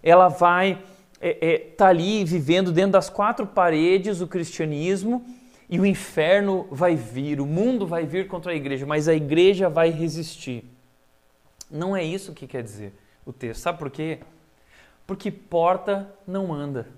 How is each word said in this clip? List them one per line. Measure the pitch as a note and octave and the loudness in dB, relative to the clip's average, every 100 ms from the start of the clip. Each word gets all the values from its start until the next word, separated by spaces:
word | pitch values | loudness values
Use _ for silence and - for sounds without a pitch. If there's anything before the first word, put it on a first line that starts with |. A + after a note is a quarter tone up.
ela | D#3+ F3 F3+ | 8 8 8
vai, | F3+ F3 F3 F#3+ F#3+ - - _ _ | 4 2 4 2 -2 -10 -20 _ _
é, | E3+ - D#3+ | -4 -2 0
é, | D#3 | 0
tá | - - G3 | -2 4 6
ali | F3 F3 G#3+ F3 | 6 2 0 0
vivendo | F3 C3+ F3 F#3 | -2 2 2 4
dentro | E3 G3 | 2 4
das | F#3+ F3+ | 4 2
quatro | - G#3 A#3 G3+ | -2 -2 0 -2
paredes | - F3 D#3 E3+ F#3+ F#3+ F#3 | 2 2 4 4 2 0 -4
o | F3 | -4
cristianismo, | F#3 E3 - D#3 D3 E3+ G3 G#3 A#3+ A#3+ - - _ _ | -6 -6 -6 -4 -4 -2 -2 -2 -4 -6 -20 -20 _ _
e | F3 | 0
o | G3 | 2
inferno | F#3+ - - D#3 G3 G3+ F#3+ - | 0 -4 -2 4 4 2 -2 -6
vai | C#3 F3+ | 0 0
vir, | D#3 A2+ A#2+ D3 C#3+ | 0 -4 -8 -6 -4
o | C#3 | -4
mundo | D#3+ A#3 B3+ F#3 | 0 0 0 -2
vai | E3+ D#3+ | -4 -4
vir | F3 F#3+ | -6 -6
contra | F#3 F3 | -8 -6
a | D#3+ | -6
igreja, | C#3 C3+ C#3 | -4 -6 -2
mas | D3+ D3+ | -2 2
a | D#3+ | 0
igreja | D3 D#3 F#3 F#3+ F#3 | 2 4 4 4 0
vai | D#3 E3 | 2 2
resistir." | D#3+ E3 D#3 E3 - - A#2+ A#2+ - _ _ _ _ _ _ _ _ - | 2 -6 -6 -10 -12 -10 -10 -12 -20 _ _ _ _ _ _ _ _ -14
Não | D3+ F#3 G3 | -8 -4 -4
é | |
isso | D#3+ F#3+ F#3+ | -4 -6 -10
que | D3+ C3 | -16 -12
quer | C3 | -10
dizer | A2+ G2+ G#2 - _ _ - | -10 -14 -16 -18 _ _ -20
o | |
texto. | A#2+ A#2+ A2+ | -12 -10 -6
Sabe | E3+ E3 | -6 -6
por | D3 | -10
quê? | C#3+ D#3 D3+ - _ _ _ _ _ _ _ - | -8 -8 -8 -14 _ _ _ _ _ _ _ -14
Porque | F#3+ G#3+ | -8 -8
porta | - - E3+ E3+ F#3 F#3 G3 G3 - - | -10 -4 0 2 0 -2 -4 -6 -18 -10
não | F#3+ F#3 | -6 -6
anda. | D3 D3 C3 A2 | -6 -6 -8 -10